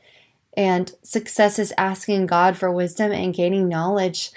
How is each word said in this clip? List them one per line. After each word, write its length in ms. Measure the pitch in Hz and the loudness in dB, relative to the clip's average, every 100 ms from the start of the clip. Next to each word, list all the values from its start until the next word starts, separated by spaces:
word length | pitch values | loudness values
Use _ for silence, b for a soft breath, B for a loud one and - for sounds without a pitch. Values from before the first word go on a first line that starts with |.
| b b b b b | b b b b b
And 380 | - 190 180 180 - | -2 0 0 -2 -6
success 560 | - 226 220 - 208 208 | -2 -2 0 2 4 2
is 140 | 208 - | -2 -2
asking 480 | 190 190 - 196 185 | -2 -2 -2 0 2
God 320 | 175 185 175 | 4 2 2
for 120 | 185 | -2
wisdom 400 | 175 175 - 214 | 0 -2 -2 -2
and 220 | 202 185 | 0 -2
gaining 380 | 175 175 196 180 | 0 0 2 0
knowledge 640 | 165 170 202 185 165 - | 0 0 0 -2 -4 -10